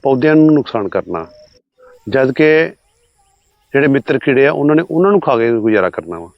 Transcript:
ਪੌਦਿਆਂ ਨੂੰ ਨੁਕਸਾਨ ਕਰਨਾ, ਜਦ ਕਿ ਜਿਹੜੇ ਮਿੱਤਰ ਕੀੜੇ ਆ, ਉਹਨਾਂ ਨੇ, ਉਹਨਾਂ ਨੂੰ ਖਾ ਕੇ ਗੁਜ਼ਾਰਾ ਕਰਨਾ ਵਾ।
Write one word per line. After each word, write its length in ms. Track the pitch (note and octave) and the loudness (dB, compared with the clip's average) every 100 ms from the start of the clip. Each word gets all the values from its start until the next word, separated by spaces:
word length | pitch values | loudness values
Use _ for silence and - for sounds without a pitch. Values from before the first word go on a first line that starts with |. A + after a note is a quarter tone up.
ਪੌਦਿਆਂ 340 | C3+ C3+ D3+ D#3 | 0 2 2 4
ਨੂੰ 180 | D#3 | 4
ਨੁਕਸਾਨ 340 | D3+ B2 A#2 G2 | 2 -2 -6 -4
ਕਰਨਾ, 380 | F#2+ F2+ F2+ E2 - _ _ _ _ - _ - | -6 -6 -10 -10 -20 _ _ _ _ -20 _ -4
ਜਦ 240 | C3 C3 | -2 -2
ਕਿ 380 | C3 D#3 D#3 E3 - _ _ _ _ _ _ _ _ _ | 0 2 2 -2 -8 _ _ _ _ _ _ _ _ _
ਜਿਹੜੇ 140 | C#3 C#3+ | 0 0
ਮਿੱਤਰ 320 | C3+ - C3+ | 0 -2 -4
ਕੀੜੇ 280 | - C3 C#3 | 0 2 0
ਆ, 60 | |
ਉਹਨਾਂ 240 | D3+ D3 D#3 | 0 0 0
ਨੇ, 60 | E3 | 0
ਉਹਨਾਂ 200 | D#3+ F#3+ | 0 2
ਨੂੰ 100 | G3+ | 0
ਖਾ 160 | - A#2+ | 0 0
ਕੇ 160 | A#2 | 0
ਗੁਜ਼ਾਰਾ 380 | A#2 A2 G#2+ F2+ | 0 0 0 0
ਕਰਨਾ 280 | - E2 E2+ | -4 -12 -14
ਵਾ। 120 | E2+ | -16